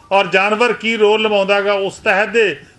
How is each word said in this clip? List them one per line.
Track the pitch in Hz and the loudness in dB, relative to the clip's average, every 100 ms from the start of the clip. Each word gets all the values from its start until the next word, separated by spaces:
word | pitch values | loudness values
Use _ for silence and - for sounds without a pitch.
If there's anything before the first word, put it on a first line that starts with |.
| - | -2
ਔਰ | 196 185 | 0 2
ਜਾਨਵਰ | 185 202 214 240 | 0 0 0 0
ਕੀ | 202 220 226 | -2 -4 0
ਰੋਲ | 208 220 | 2 2
ਨਿਭਾਉਂਦਾ | 220 208 196 | 0 0 0
ਹੈਗਾ, | 202 202 | 0 0
ਉਸ | 202 196 - | -2 -4 -4
ਤਹਿਤ | 220 190 214 | -2 0 0
ਦੇ | 226 202 143 - | 0 0 -2 -14